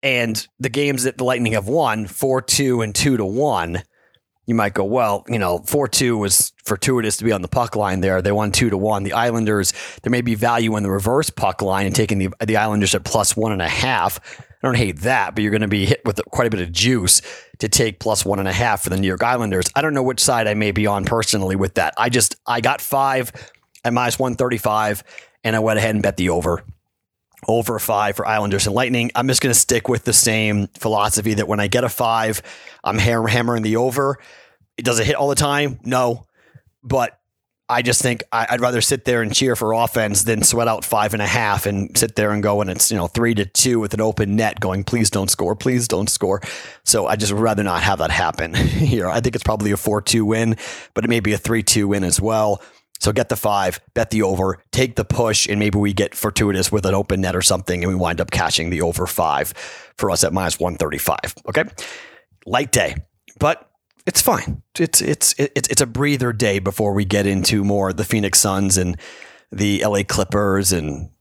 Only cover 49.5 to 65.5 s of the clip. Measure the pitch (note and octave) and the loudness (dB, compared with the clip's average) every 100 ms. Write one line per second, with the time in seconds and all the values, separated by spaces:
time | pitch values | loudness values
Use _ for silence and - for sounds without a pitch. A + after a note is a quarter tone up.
49.5 | A2 G#2 G2+ - G#2 G2+ A#2 G#2 A2+ A2+ | 0 0 0 0 -2 0 0 2 2 0
50.5 | A2 - - - - A2+ A#2 G2+ G#2 - | -2 -4 -14 -6 -4 0 0 2 -2 0
51.5 | A2+ G#2 - G2+ G2+ F#2 F2 G2 A2 G#2+ | -2 2 2 2 0 0 0 0 0 0
52.5 | G2 - - _ - - G#2 A#2+ A2+ G#2+ | -2 -6 -20 _ -4 0 0 0 0 0
53.5 | G2+ F#2 F2+ _ - A2+ A2 G2 F#2 F#2+ | 0 0 -4 _ -4 -2 0 0 2 0
54.5 | F#2+ _ - C3 A#2 G#2 - A#2 G#2 - | -2 _ 0 0 0 -4 0 0 2 0
55.5 | G#2 G#2 G2+ G2+ G2 G2+ - G#2+ G2+ G#2 | 0 2 2 0 0 -2 -2 -4 0 0
56.5 | F#2+ F#2 G#2+ F#2+ G2 G#2 F#2+ F#2 F2+ F2+ | 2 0 0 0 0 0 -2 0 2 2
57.5 | F#2 F#2+ F2+ F2 F#2 F2 E2 F2 - E2 | 2 0 -2 0 0 0 -2 -2 0 0
58.5 | D#2 E2 F2+ F2+ F2 F2+ - D#2+ C#2+ C#2+ | 0 -2 0 -2 -2 -4 0 0 0 -2
59.5 | - - - - - G#2 F2 E2 F2+ F2+ | -6 -14 -16 -20 -4 0 2 0 0 -2
60.5 | - F2+ E2+ D#2 D2 - - - - - | -2 -4 -2 -4 -2 -2 -2 -2 -10 -4
61.5 | - - - - - - - _ _ - | -2 -2 -6 -16 -16 -20 -20 _ _ -4
62.5 | A#2+ C#3 A#2+ E2+ D#2 - _ - - D3 | -2 0 0 0 -2 -12 _ -20 -2 0
63.5 | - - _ _ _ - - - A3 - | 0 -8 _ _ _ -4 0 2 2 -2
64.5 | - _ - E3 - - D3 - - C#3+ | -10 _ -2 0 0 0 0 0 0 -2